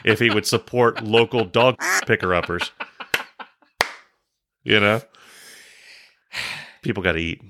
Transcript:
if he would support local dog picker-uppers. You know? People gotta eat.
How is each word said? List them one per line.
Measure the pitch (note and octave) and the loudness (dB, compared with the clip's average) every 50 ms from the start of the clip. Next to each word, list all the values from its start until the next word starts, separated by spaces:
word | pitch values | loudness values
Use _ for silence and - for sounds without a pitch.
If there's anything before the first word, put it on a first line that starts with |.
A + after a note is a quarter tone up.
| - | 0
if | - G#2 - | 0 2 2
he | A#2+ A#2 | 2 2
would | G#2+ G#2 - | 2 0 0
support | - - A2 - - - B2 A#2+ A#2 - - A2+ | -2 -2 -4 -4 -2 0 2 2 2 2 -2 -2
local | G#2 A2 A#2 A#2 - - A#2 A2 | 2 2 2 2 2 0 -2 -2
dog | F2 - A#2 A#2+ C3 A#2+ - - - - G4 - | 0 2 2 2 2 2 0 -2 -2 -2 -2 0
picker-uppers. | - A2+ - F#2+ F#2 F2+ F2 E2+ - F2 E2+ - - - - - - _ - C4 - - - - - _ - B3 - _ _ _ _ _ - - - - - - _ _ _ _ _ _ _ _ _ _ _ - | 0 0 0 0 0 0 0 -2 -2 -4 -6 -6 -8 -10 -14 -16 -16 _ -20 -10 -6 -6 -6 -6 -8 _ -20 -20 -20 _ _ _ _ _ -6 -6 -6 -8 -20 -20 _ _ _ _ _ _ _ _ _ _ _ -2
You | - G#2+ G#2+ | 2 2 4
know? | G2+ G2+ A2 A2+ - _ _ _ - - - - - - - - - - - - - - - - - _ _ _ _ _ - - - - - - - - - _ | 4 4 2 0 -4 _ _ _ -20 -20 -20 -20 -20 -20 -20 -20 -20 -20 -20 -20 -20 -20 -20 -20 -20 _ _ _ _ _ -10 -10 -10 -10 -10 -14 -16 -20 -16 _
People | - - A2 G2+ | -6 -6 -4 -2
gotta | F2+ F2+ E2 E2 | 0 0 0 0
eat. | E2 E2 - - - | -2 -4 -6 -8 -12